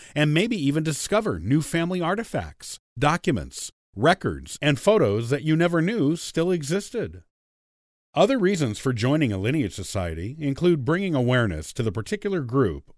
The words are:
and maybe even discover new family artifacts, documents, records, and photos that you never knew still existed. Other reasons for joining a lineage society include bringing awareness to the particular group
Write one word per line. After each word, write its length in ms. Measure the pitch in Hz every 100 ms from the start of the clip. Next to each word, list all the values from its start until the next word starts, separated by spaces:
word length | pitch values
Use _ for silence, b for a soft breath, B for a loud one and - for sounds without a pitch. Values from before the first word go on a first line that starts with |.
| B
and 200 | 147 151
maybe 280 | 156 233 220
even 200 | 139 151
discover 560 | 160 147 - 208 214 92
new 240 | 92 147
family 400 | 143 170 165 185
artifacts, 760 | 170 202 226 131 80 - - - _ -
documents, 760 | 143 170 - 127 65 - - _ _ 98
records, 640 | 143 190 113 71 - -
and 200 | 143 143
photos 500 | - 220 117 104 117
that 140 | 135
you 100 | 151
never 260 | 156 170 170
knew 360 | 165 233 139 165
still 340 | - - 175
existed. 720 | 180 139 185 - 233 156 87 _ _ _ _ _ _ _ _ _
Other 280 | 143 202 269
reasons 400 | 185 196 127 104
for 120 | 135
joining 400 | 117 127 151 131
a 60 | 95
lineage 340 | 104 156 104
society 640 | - 92 101 87 80 98 156
include 440 | 147 135 175 165
bringing 300 | 127 170 196
awareness 580 | 143 120 127 113 78 78
to 80 | -
the 80 | 113
particular 480 | 104 104 - 202 185
group 520 | 123 135 110 71 -